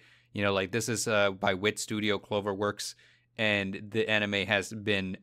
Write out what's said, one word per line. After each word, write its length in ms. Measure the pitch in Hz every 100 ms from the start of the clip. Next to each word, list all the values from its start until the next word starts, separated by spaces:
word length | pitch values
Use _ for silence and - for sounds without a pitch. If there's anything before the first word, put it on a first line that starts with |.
| - - _
you 100 | 101
know, 100 | 101
like, 180 | 98 95
this 160 | 113 117
is, 200 | 110 117
uh, 240 | 104 101
by 240 | 95 104 92
Wit 240 | 104 -
Studio 400 | - 107 107 98
Cloverworks, 720 | - 104 101 98 104 101 - - - _ _ -
and 500 | 107 101 95 98 104
the 160 | 110 110
anime 380 | 107 104 101 95
has 280 | 101 92
been 440 | 110 104 98 95 95